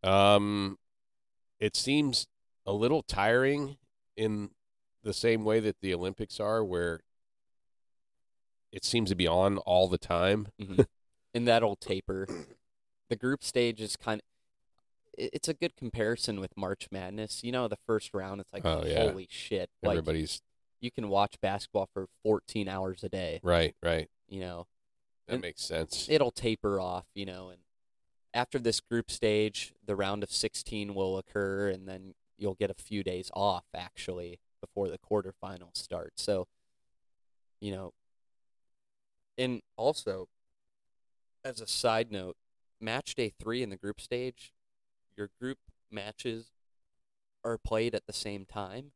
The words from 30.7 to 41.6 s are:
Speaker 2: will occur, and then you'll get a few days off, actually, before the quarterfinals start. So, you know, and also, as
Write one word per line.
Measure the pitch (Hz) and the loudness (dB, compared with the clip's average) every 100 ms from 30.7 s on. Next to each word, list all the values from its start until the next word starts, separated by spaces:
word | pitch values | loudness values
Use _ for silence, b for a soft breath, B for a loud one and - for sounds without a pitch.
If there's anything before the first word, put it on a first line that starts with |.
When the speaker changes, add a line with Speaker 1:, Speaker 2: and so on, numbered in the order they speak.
| 110 101 | -6 -4
Speaker 2:
will | 98 95 95 | -2 0 -2
occur, | - 104 98 98 101 | -2 -2 0 0 0
and | 95 95 | -2 -8
then | 92 95 - _ _ | -14 -14 -20 _ _
you'll | 104 92 | -4 0
get | 101 | -2
a | 98 | -2
few | - 104 | -6 -4
days | 92 90 92 | -2 -4 -6
off, | - 101 90 _ | 0 2 0 _
actually, | - 87 - - 90 87 87 _ _ | -12 -12 -12 -10 -8 -10 -14 _ _
before | - - 95 | -10 -2 -2
the | 85 | -4
quarterfinals | _ 104 95 - 95 92 87 - | _ 0 0 -10 -14 -14 -12 -12
start. | - 87 82 - | -8 -10 -10 -6
So, | - 98 90 _ _ _ _ _ _ _ _ _ _ _ | 0 0 -2 _ _ _ _ _ _ _ _ _ _ _
you | 104 | -8
know, | 95 92 _ _ _ _ _ _ _ _ _ _ _ _ _ _ - | -6 -8 _ _ _ _ _ _ _ _ _ _ _ _ _ _ -6
and | 127 120 _ - | -4 -4 _ -2
also, | 120 156 - 95 92 _ _ _ _ _ _ _ _ _ _ _ 131 | 0 0 -4 -6 -10 _ _ _ _ _ _ _ _ _ _ _ -12
as | 117 | -10